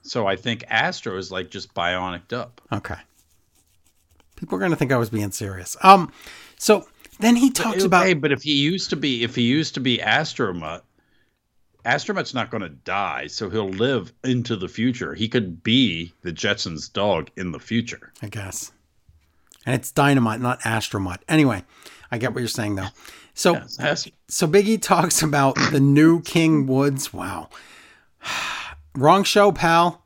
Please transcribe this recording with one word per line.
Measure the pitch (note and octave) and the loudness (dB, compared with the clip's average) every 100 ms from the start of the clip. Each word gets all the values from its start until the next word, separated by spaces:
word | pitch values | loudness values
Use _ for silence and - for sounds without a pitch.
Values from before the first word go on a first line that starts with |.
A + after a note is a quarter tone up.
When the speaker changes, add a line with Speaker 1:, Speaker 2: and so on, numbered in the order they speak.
Speaker 1:
So | - B2+ G2 | -6 -4 -2
I | F#2+ | -2
think | B2 A2+ - | -4 -8 -2
Astro | A2 D#3+ F3 A#2 F#2 | 0 0 -4 -8 -8
is, | E2+ | -8
like, | F#2 F2+ | -8 -10
just | G2+ - | -12 -12
bionicked | - F2 F2+ F#2 F2 _ | -4 -2 -2 -6 -8 _
up. | B2 A#2+ _ _ | -10 -10 _ _
Speaker 2:
Okay. | G#2 - - - _ _ _ _ _ _ _ _ _ _ _ _ - | -8 -8 -14 -14 _ _ _ _ _ _ _ _ _ _ _ _ -18
People | E3+ F#3+ | -8 -2
are | |
gonna | F#3+ D#3 | -2 0
think | C3 | 0
I | C3 | 0
was | A2+ | 0
being | A2 G#2 | -4 -4
serious. | - G2+ F#2 F2 - | -6 -10 -10 -14 2
Um, | F#3+ G3 D#3+ - - - - _ | 8 8 6 -10 -20 -20 -20 _
so | - G#3 - _ - - | 2 2 2 _ -20 0
then | A3+ A#3+ | 2 4
he | C4 | 4
Speaker 1:
But | - | 2
Speaker 2:
talks | A#3 G3 | -2 0
Speaker 1:
it, | G3 | 2
Speaker 2:
about | F3+ F#3+ | 4 4
Speaker 1:
hey, | |
but | D#3+ D3 | 2 0
if | C3+ | -2
he | D3+ | 0
used | C#3+ D3 F#3 - | 0 2 -2 -4
to | D#3 | -4
be, | C#3+ A#2+ | -2 -2
if | A#2 A#2+ | -2 0
he | |
used | A#2 C#3 D#3 - | 2 2 0 -4
to | |
be | B2+ A#2 | -2 0
Astromut, | F#2 B2+ D#3 - A2 F2 D#2 F2 _ _ _ _ _ _ _ _ _ _ A#2 | 0 0 0 -4 -4 -4 -10 -12 _ _ _ _ _ _ _ _ _ _ -2
Astromut's | C3+ - G3 C#3+ B2+ | -2 -2 -6 -4 -6
not | G#2+ | -6
gonna | A2 F2+ | -6 -8
die, | C2+ - G2 F#2+ C2 C#2+ | -12 -6 -4 -4 -6 -10
so | - G#2 | -10 -6
he'll | G#2+ G2 | -4 -6
live | F#2+ B2 C#3 C3 _ | -2 0 0 -4 _
into | C3 B2 A2+ A2 | -4 -2 -2 -6
the | F2+ | -6
future. | - B2 A#2+ D#2 E2 | -2 -2 -2 -8 -6
He | A2+ | -2
could | B2 F#2+ E2 | -2 -4 -6
be | - B2 A#2 E2 E2+ _ | 0 2 2 -2 -10 _
the | F2+ | -12
Jetsons' | D#2 G#2 G2+ - D#2 - | -6 -4 -4 -6 -10 -10
dog | - G#2 E2+ - - | -4 -2 -2 -4 -10
in | F#2 | -10
the | C#2+ | -10
future. | - A#2 A#2 - - - | -4 -4 -4 -12 -20 -18
Speaker 2:
I | G#2+ | -14
guess. | G#2+ F#2+ - - _ _ _ _ _ _ _ _ _ | -12 -12 -12 -16 _ _ _ _ _ _ _ _ _
And | - B2+ | -4 -4
it's | - | -2
Dynamite, | - C#3+ C3+ A2+ A2 | 2 4 4 2 -2
not | B2 B2+ | -4 -4
Astromut. | A2+ A2 - G#2 F#2+ F2+ - | -2 -4 -4 -6 -6 -8 0
Anyway, | D#3 C#3+ G2 - _ - - - | 2 2 0 -8 _ -20 -20 -10
I | A#2+ | -4
get | A#2+ | -4
what | A2+ | -4
you're | A#2 | -6
saying, | - G#2 G2 | -4 -4 -4
though. | F#2+ _ - - - - | -8 _ -20 -20 -20 0
So, | F3+ | 2
Speaker 1:
Yes, | E3+ - - | 2 -4 -6
Ast- | D3 D#3+ - _ _ | -4 -2 -6 _ _
Speaker 2:
so | - E3 | -2 4
Big | G3 G3+ | 4 4
E | A3 | 0
talks | - F3+ F3 - | 2 2 2 0
about | D#3 C#3+ C3+ C3 C3 | 2 2 2 2 0
the | C#3+ | 4
new | C#3 C#3+ D#3+ E3+ | 6 8 6 4
King | E3+ E3+ D#3+ D#3 C3 | 2 2 4 4 2
Woods. | C3 C#3+ C#3 - | 2 2 -2 -8
Wow. | F#2+ F#2 F2 D#2 - - - - _ _ _ | -8 -8 -10 -12 -20 -20 -20 -20 _ _ _
<sighs> | - - - - - - - - | -10 -8 -6 -10 -12 -18 -14 2
Wrong | C#3+ F#3+ | 6 6
show, | G3 G#3 G3+ | 6 6 4
pal. | E3+ E3+ E3 F3 - | 4 2 4 2 -2